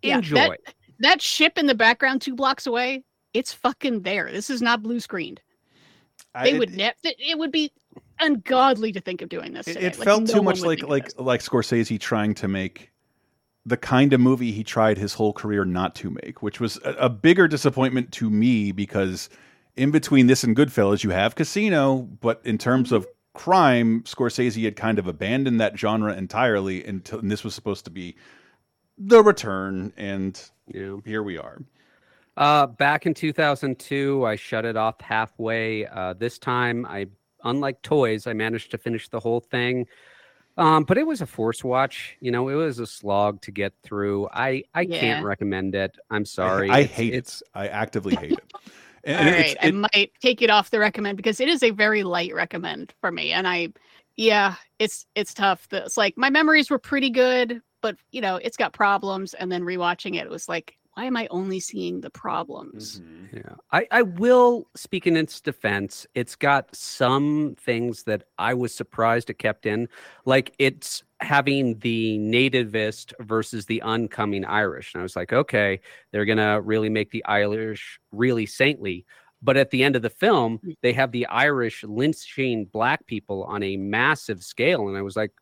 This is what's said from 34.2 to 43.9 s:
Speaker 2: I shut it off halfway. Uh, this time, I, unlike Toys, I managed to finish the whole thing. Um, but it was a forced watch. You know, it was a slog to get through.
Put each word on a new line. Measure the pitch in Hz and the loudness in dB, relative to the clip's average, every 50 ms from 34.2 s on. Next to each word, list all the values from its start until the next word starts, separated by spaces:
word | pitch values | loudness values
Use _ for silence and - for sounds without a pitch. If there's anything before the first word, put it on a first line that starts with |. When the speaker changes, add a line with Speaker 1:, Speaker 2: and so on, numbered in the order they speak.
| 127 | 0
Speaker 2:
I | 113 107 | 0 -2
shut | 104 - - - 110 110 | -4 -6 -6 -4 -4 -4
it | 117 113 110 | -2 -2 0
off | 110 113 113 _ | 0 -2 -2 _
halfway. | - - 110 110 113 110 _ - 113 113 113 113 113 110 110 107 104 | -8 -4 -2 -2 -2 -2 _ -8 -4 -4 -2 -2 -2 -2 -4 -4 -6
Uh, | - - 92 92 92 92 | -6 -8 -6 -6 -6 -4
this | 90 113 120 - - | -4 -6 -6 -6 -6
time, | - 135 123 123 123 120 117 117 123 | -4 -2 0 0 0 0 0 -2 -6
I, | - 78 101 98 92 98 _ _ _ _ _ - | -8 -8 -8 -10 -10 -12 _ _ _ _ _ -4
unlike | 117 123 139 143 139 131 _ | -4 -2 -2 -2 -4 -6 _
Toys, | - - 151 147 131 113 110 107 - | -4 0 2 2 4 2 0 -2 -4
I | 123 | -6
managed | 113 107 110 113 113 113 - - | -4 -4 -2 -2 -4 -6 -8 -8
to | - 113 | -12 -8
finish | _ 120 117 110 - - | _ -6 -6 -6 -6 -8
the | - 113 | -10 -6
whole | 101 117 117 120 | -2 -2 -2 -2
thing. | - _ - 123 120 123 127 127 123 _ _ _ _ _ - _ _ _ _ _ _ _ _ | -4 _ -4 -2 0 0 0 -2 -4 _ _ _ _ _ -20 _ _ _ _ _ _ _ _
Um, | - 170 156 156 156 151 | 2 4 6 6 4 4
but | - 190 | 4 2
it | 240 311 | 2 2
was | 320 311 220 | 0 -2 -4
a | 175 | -6
forced | - - - 110 113 110 - | -10 -6 -2 -2 -2 -2 -4
watch. | - 127 123 127 135 135 - - - - - _ | -4 -2 0 2 0 0 -2 -10 -14 -16 -16 _
You | - 123 | -4 -2
know, | 120 120 127 135 | -2 0 -2 -2
it | 139 | -2
was | 151 165 156 131 117 | -2 -2 -2 -4 -6
a | 117 | -10
slog | - - - - 101 101 101 104 104 104 98 | -10 -12 -10 -4 0 2 2 2 2 0 -4
to | - - | -12 -12
get | 98 101 98 101 _ _ | -6 -4 -4 -4 _ _
through. | _ - | _ -10